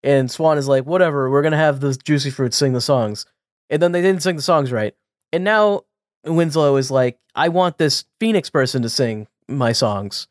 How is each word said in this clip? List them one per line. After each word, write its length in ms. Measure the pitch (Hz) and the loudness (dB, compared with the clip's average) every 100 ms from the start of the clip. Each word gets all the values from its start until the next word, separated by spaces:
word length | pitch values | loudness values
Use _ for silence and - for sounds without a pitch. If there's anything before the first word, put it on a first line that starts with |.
And 280 | 139 139 127 | 2 2 0
Swan 260 | - 160 151 | 0 0 0
is 100 | 139 | 2
like, 160 | 135 131 | 0 0
"Whatever, 440 | 180 175 143 131 | 2 2 0 0
we're 120 | 139 | 2
gonna 160 | 151 156 | 2 2
have 220 | 156 139 | 0 0
the 120 | 143 131 | -2 -4
Juicy 340 | - 151 139 | -2 -2 -2
Fruits 260 | 135 127 - | -4 -4 0
sing 160 | 139 | 0
the 60 | 127 | 0
songs." 440 | - - 110 104 - _ _ _ _ | 0 0 0 -6 -14 _ _ _ _
And 120 | 151 | 0
then 100 | 175 | 0
they 100 | 175 | 2
didn't 220 | 185 190 | 2 2
sing 120 | 180 165 | -2 -4
the 40 | |
songs 300 | 139 165 135 | 0 2 2
right. 240 | 120 104 _ _ _ _ | -2 -4 _ _ _ _
And 100 | 170 | -4
now 380 | 190 214 214 202 _ _ _ _ 151 | 0 2 2 0 _ _ _ _ -2
Winslow 520 | 165 165 156 147 139 | 0 2 2 2 2
is 120 | 131 | 2
like, 300 | 135 127 - _ - | 0 0 -2 _ -2
"I 140 | 165 | 0
want 280 | 170 180 - | 2 0 0
this 280 | 156 - - _ | -2 -2 -8 _
Phoenix 280 | 226 208 - | 0 0 0
person 320 | 151 127 135 | -2 0 -2
to 60 | 117 | -4
sing 380 | - 120 107 107 _ - | -2 -2 -4 -12 _ -10
my 240 | 139 120 | -2 -2
songs." 540 | 117 120 101 101 - - | 0 0 -2 -6 -10 -14